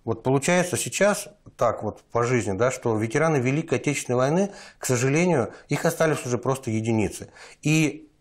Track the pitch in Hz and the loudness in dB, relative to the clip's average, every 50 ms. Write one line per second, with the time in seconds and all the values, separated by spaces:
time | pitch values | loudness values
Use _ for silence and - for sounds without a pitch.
0 | _ 113 113 113 - 131 135 139 - - 175 180 175 180 - - - - - - | _ -6 -6 -2 0 0 0 2 2 2 2 2 2 0 -2 -4 -4 -4 0 2
1 | 190 208 196 - - - - _ _ - - - 127 110 104 - 110 104 101 - | 2 2 2 0 -4 -10 -16 _ _ -20 -4 0 0 0 0 0 -4 -6 -8 -8
2 | - _ - 117 120 120 131 120 101 104 95 92 120 - - - - 123 110 107 | -12 _ -2 0 2 2 2 2 2 0 0 2 2 0 0 0 -2 -2 0 0
3 | 110 113 - 147 156 165 156 139 120 131 135 156 160 - 135 120 - 147 139 - | 0 0 0 0 2 2 2 2 2 0 0 -2 -2 -2 -2 -2 0 -2 -4 -4
4 | - - 127 123 127 139 156 185 202 196 - - - - - _ - - 127 113 | -2 -2 0 2 2 2 2 2 0 0 -4 -10 -20 -20 -16 _ -4 -2 0 0
5 | 127 135 139 160 180 185 165 135 107 - - - - - 147 143 - 165 160 - | 0 2 2 2 2 2 2 2 0 -2 -6 -12 -6 -4 -4 -2 0 -2 0 2
6 | 160 156 143 - - 127 123 117 - 127 135 131 - 120 110 110 110 117 113 110 | 2 2 0 0 -2 -4 -4 -2 -2 -2 -4 -2 -4 -4 -2 -2 0 2 2 2
7 | 101 85 - - - - - - - - - - - 147 156 156 156 147 - - | 2 0 -2 -8 -14 -16 -18 -20 -20 -20 -16 -6 -2 0 2 2 2 2 -2 -6
8 | - - _ _ | -14 -20 _ _